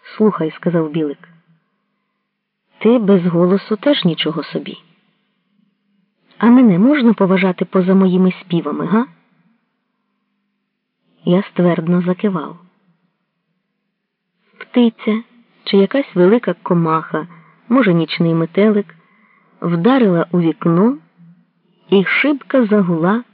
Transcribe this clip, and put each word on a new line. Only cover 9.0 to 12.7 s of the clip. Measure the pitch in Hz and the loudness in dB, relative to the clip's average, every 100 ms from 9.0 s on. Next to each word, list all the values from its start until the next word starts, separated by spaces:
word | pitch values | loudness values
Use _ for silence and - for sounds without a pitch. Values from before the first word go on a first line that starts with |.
| 254 _ _ _ _ _ _ _ _ _ _ _ _ _ _ _ _ _ _ _ _ _ 165 | -4 _ _ _ _ _ _ _ _ _ _ _ _ _ _ _ _ _ _ _ _ _ -2
Я | 180 | 0
ствердно | - - 175 170 165 180 | -2 -2 0 0 -2 -2
закивав. | 180 180 214 180 143 165 _ | -2 -4 -4 -4 -10 -16 _